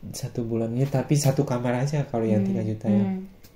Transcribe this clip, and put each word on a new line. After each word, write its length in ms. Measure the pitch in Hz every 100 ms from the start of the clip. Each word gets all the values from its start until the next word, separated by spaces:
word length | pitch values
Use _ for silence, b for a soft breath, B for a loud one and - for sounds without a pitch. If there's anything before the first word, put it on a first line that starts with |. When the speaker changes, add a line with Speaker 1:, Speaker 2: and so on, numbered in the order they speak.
| -
Speaker 1:
satu 320 | - 120 -
bulannya. 420 | 117 113 113 120 139
Tapi 280 | 135 123
satu 280 | 147 143 135
kamar 400 | 147 123 123 123
aja 200 | 143 151
kalau 220 | - 117 113
yang 160 | 107
Speaker 2:
Hmm. 80 | 98
Speaker 1:
tiga 120 | 95
juta 240 | 107 104 -
ya. 180 | 202
Speaker 2:
Hmm. 220 | 196 185 190 - -